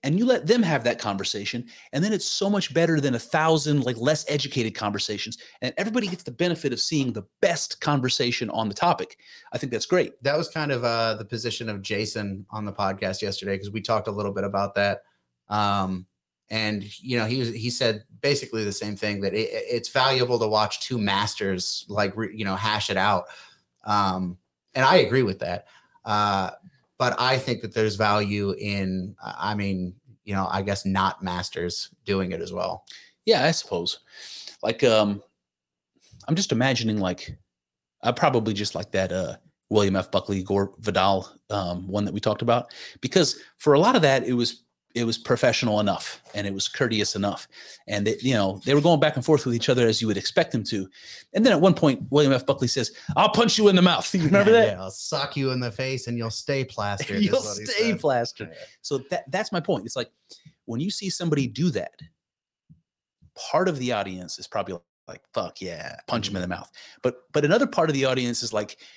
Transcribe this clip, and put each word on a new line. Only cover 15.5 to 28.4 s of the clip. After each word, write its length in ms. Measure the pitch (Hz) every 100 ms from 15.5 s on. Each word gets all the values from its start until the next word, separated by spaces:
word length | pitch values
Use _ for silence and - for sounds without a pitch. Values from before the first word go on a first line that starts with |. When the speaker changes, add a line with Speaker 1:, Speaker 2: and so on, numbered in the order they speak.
| 104 104 101 95 92 92 _ _ _ _
Speaker 2:
and, 340 | 110 107 104 101 -
you 180 | 131 120
know, 80 | 110
he 140 | 135
was, 80 | 117
he 160 | 113 120
said 360 | 120 123 107 - -
basically 420 | 139 143 - 113
the 80 | 104
same 220 | 98 104
thing, 260 | 98 107 101
that 120 | 98
it, 160 | 101 110
it's 360 | 110 - 120 -
valuable 500 | 139 131 127 123 120
to 80 | 110
watch 340 | 107 104 -
two 160 | - 123
masters, 880 | 101 98 104 - 98 90 - - -
like, 280 | 101 101 101
re-, 180 | 110 107
you 80 |
know, 100 | 104
hash 340 | 95 107 107 -
it 80 | 95
out. 280 | 101 95 - - - _ _ _
Um, 540 | 107 104 98 92 90 90 _ _ _
and 100 | 131 135
I 120 | 180
agree 260 | - 131
with 160 | 110 92
that. 260 | - 90 - - _ _
Uh, 460 | 113 104 104 98 92 - - _ _ _
but 160 | 123 -
I 180 | 127 131
think 220 | 131 120
that 100 | 104
there's 200 | 117 110
value 640 | 98 107 104 101 104